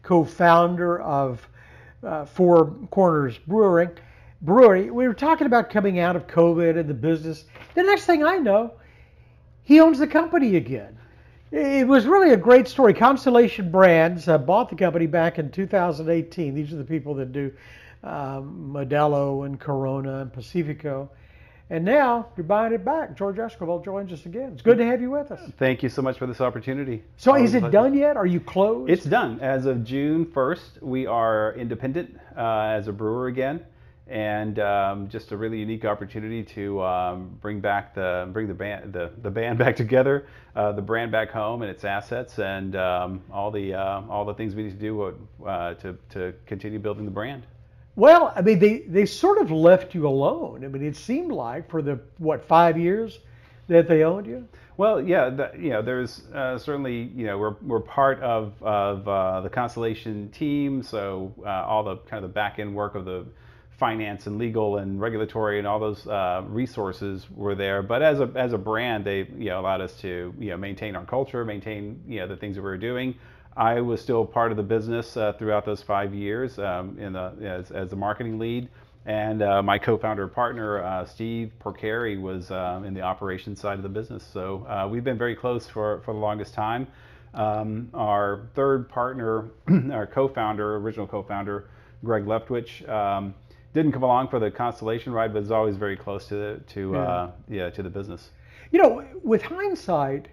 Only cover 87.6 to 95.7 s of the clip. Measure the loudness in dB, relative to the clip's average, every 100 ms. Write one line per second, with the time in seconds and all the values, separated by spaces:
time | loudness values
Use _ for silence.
87.6 | -4 -8 -10 -4 0 0 0 -4 -8 -2
88.6 | 0 0 -2 -6 -6 -4 -4 -4 -6 -12
89.6 | 2 2 2 -6 -4 -2 -2 0 -4 -2
90.6 | -4 -4 -6 -8 -10 -10 -8 -8 -6 -8
91.6 | -12 -20 -20 -12 -2 -2 0 -4 -2 -6
92.6 | -6 -18 -8 -4 -2 -2 -6 -12 -20 -20
93.6 | -6 0 0 2 2 2 2 -2 -2 -2
94.6 | -6 -4 -6 -6 -4 -4 -2 -4 -2 0
95.6 | 0